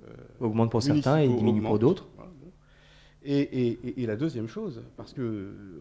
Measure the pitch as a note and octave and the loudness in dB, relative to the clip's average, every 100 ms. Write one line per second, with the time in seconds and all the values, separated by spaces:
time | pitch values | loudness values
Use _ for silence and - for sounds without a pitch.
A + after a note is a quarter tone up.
0 | - - - - A#2 A2 A2+ A2+ C3+ D3+ | -20 -20 -20 -4 0 2 4 2 2 2
1 | C3 D#3 C#3 A#2+ G#2+ G#2 G#2+ G#2 A#2+ F#3+ | 4 4 4 4 4 2 2 4 4 2
2 | - - - - F3 - _ _ _ - | -4 -20 -20 -20 -20 -20 _ _ _ -20
3 | - _ C#3 C#3+ C#3 C3 A#2+ A2+ B2+ B2+ | -20 _ -2 0 0 0 -2 -2 -8 -6
4 | A#2 G#2 D#3+ B2 A2 G#3 A3 A#2 B2 - | -4 -2 -4 -4 -8 -8 -10 -12 -16 -20
5 | A2 - A#2+ G#2+ G2 G2 G2 E2 | -16 -8 -6 -6 -10 -14 -18 -16